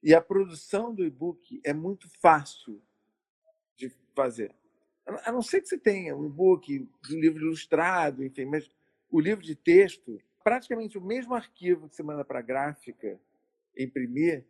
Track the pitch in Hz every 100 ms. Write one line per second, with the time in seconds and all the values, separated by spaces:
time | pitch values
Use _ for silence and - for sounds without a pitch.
0 | 156 160 165 196 196 160 - 196 233 220
1 | 170 131 170 170 _ - - 147 170 196
2 | - _ 175 156 143 - - 104 _ _
3 | _ _ _ _ _ _ _ _ 131 _
4 | _ - 131 113 101 _ _ _ _ _
5 | - 196 - 247 226 381 381 349 - 196
6 | 175 139 151 143 185 185 - 139 127 _
7 | 131 160 160 156 156 160 - 160 170 185
8 | 156 131 135 131 131 151 147 _ _ _
9 | _ 165 156 214 165 147 - 175 196 -
10 | - 107 _ _ - 247 - 233 220 208
11 | 185 240 240 247 - _ 180 175 156 -
12 | 151 147 139 131 117 131 143 147 - -
13 | 110 92 _ _ _ _ _ - 131 135
14 | 123 123 165 151 123